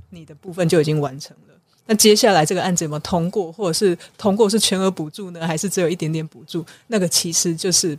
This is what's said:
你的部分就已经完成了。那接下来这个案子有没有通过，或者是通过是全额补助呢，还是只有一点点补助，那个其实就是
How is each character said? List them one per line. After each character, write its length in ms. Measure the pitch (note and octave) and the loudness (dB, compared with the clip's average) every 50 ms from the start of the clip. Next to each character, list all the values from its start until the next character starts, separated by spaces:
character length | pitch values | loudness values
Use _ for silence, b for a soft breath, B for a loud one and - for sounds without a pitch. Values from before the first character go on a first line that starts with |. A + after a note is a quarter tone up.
| - _ | -20 _
你 160 | - E3+ D#3+ | -20 -20 -20
的 100 | - D3+ | -20 -20
部 160 | D3 _ F#3+ | -20 _ -14
分 160 | E3 F#3 F3+ D#3+ | -4 -2 0 2
就 140 | F#3 E3 | 4 4
已 20 | D3 | 4
经 160 | D#3 D3+ D3+ | 4 2 0
完 180 | C#3+ C3+ C3 C#3+ | -2 -4 -6 -10
成 140 | - - - _ | -14 -18 -20 _
了。 60 | _ _ _ _ _ _ _ _ _ - | _ _ _ _ _ _ _ _ _ -2
那 60 | A3 | 0
接 180 | G#3 - G#3+ G#3 | 4 6 6 6
下 200 | G#3 - A3 G3 | 6 6 4 6
来 120 | E3 D#3 | 4 4
这 80 | - G3 | 2 0
个 80 | F3+ | -2
案 140 | - F#3+ F3+ | 0 0 -2
子 80 | - E3+ | -2 -2
有 60 | D3+ | -4
没 60 | D3 | -6
有 40 | D3+ | -8
通 320 | - - F#3+ E3+ E3 F3 | -6 -2 -2 -2 -2 0
过， 180 | - G#3+ F#3 D#3+ | -2 -4 -4 -4
或 180 | D#3+ - G#3 F3 | -6 -4 -4 -2
者 40 | |
是 260 | D#3+ - A3 F#3+ F3 B B B B - | -2 0 0 0 0 B B B B -4
通 180 | - G#3 F#3+ | 0 0 2
过 140 | G#3 A3+ G3+ | 4 4 4
是 100 | A3+ G#3+ | 4 2
全 180 | - - F#3+ F#3 | 0 0 0 0
额 140 | F#3+ G3 | 0 0
补 180 | F#3 - D#3 D3+ | -2 -2 -8 -10
助 220 | - - G3+ F3+ | -10 -12 -14 -14
呢， 160 | F3 E3 E3 E3 | -10 -8 -4 -4
还 100 | D#3+ D#3+ | -4 -2
是 120 | - F#3+ | -4 -4
只 100 | - F#3+ | -2 0
有 80 | F3+ D3+ | 0 0
一 80 | F3+ | 0
点 160 | - D#3+ D#3 | -2 -4 -4
点 160 | D#3+ D#3+ D#3+ D#3 | -4 -4 -6 -8
补 160 | - A#2+ D#3 | -12 -18 -20
助， 200 | - - E3 E3 B B B B _ | -10 -8 -8 -8 B B B B _
那 120 | A#3 G#3 | -2 -2
个 80 | F3+ E3+ | 0 0
其 240 | - - - E3+ | 0 0 -2 0
实 240 | D#3+ - - F3+ E3 | -2 -2 -2 -2 -2
就 160 | D#3+ - F#3+ | -2 -2 0
是 260 | E3+ - - F3 D3 | 0 0 0 -2 -4